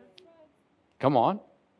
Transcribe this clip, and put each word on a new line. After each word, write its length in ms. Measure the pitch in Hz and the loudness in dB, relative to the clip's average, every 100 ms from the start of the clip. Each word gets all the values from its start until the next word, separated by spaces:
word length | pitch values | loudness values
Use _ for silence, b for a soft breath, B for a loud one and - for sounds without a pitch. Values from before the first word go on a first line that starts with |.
| 247 - 330 - - _ _ _ _ - | -20 -20 -20 -20 -20 _ _ _ _ -4
Come 180 | 131 135 | 0 2
on. 240 | 127 202 - _ _ | 0 -2 -10 _ _